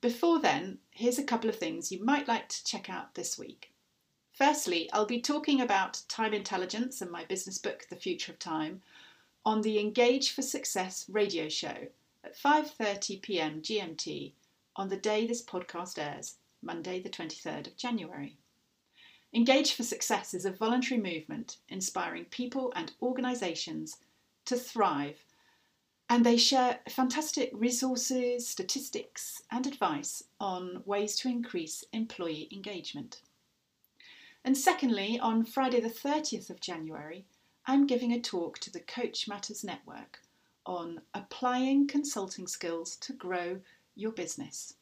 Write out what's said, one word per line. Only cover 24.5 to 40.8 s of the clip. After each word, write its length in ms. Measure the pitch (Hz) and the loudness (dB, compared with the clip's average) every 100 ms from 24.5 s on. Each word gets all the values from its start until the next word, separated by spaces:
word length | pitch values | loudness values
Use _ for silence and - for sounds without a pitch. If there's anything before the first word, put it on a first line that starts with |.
| 247 | -2
thrive, 680 | - 233 196 143 143 - _ _ _ _ _ _ _ _ _ | -2 2 4 4 -2 -8 _ _ _ _ _ _ _ _ _
and 160 | 240 240 | 6 8
they 120 | 233 | 8
share 420 | - 262 247 247 - | 8 6 4 2 -6
fantastic 640 | - 254 285 311 - - | 0 2 2 -2 0 -2
resources, 960 | 202 233 240 262 247 - 254 247 247 240 | 2 2 2 2 2 2 2 2 0 -2
statistics, 960 | - 185 277 277 - - - - - _ | -6 -2 -4 -4 -8 -8 -10 -10 -12 _
and 160 | 233 269 | -2 -2
advice 560 | - 190 147 - - - _ | 0 0 0 -4 -8 -12 _
on 420 | 202 180 180 185 185 | -4 -4 -6 -8 -2
ways 300 | 202 208 - | 0 0 0
to 120 | 262 | 0
increase 540 | 240 233 180 160 - - | -2 -2 -4 -6 -10 -8
employee 560 | 220 226 - 175 156 160 | -4 -4 -2 -4 -4 -8
engagement. 720 | 196 196 196 151 147 143 - _ _ _ _ _ _ _ _ - - - - | -10 -8 -8 -8 -10 -10 -14 _ _ _ _ _ _ _ _ -20 -20 -20 -8
And 140 | 254 269 | 2 4
secondly, 600 | - 339 262 208 196 233 | 6 4 4 2 2 2
on 260 | 233 226 226 | 4 2 2
Friday 340 | - 262 247 | 2 4 4
the 100 | 226 | 2
thirtieth 600 | 226 277 302 302 202 - | -2 0 0 0 -6 -8
of 100 | 185 | -10
January, 680 | - 170 160 156 151 175 190 _ _ _ - | -8 -8 -8 -10 -10 -14 -16 _ _ _ 2
I'm 180 | 269 277 | 6 6
giving 280 | 240 240 | 4 4
a 60 | 240 | 0
talk 380 | 233 180 165 - | 0 -2 -4 -6
to 120 | - | -12
the 80 | 175 | -12
Coach 480 | - - 247 - - | -10 -6 -4 -4 -6
Matters 360 | 202 - 233 | -6 -8 -10
Network 560 | 202 165 - - - - _ _ _ _ - | -8 -10 -12 -16 -16 -20 _ _ _ _ -8
on 360 | 180 | -8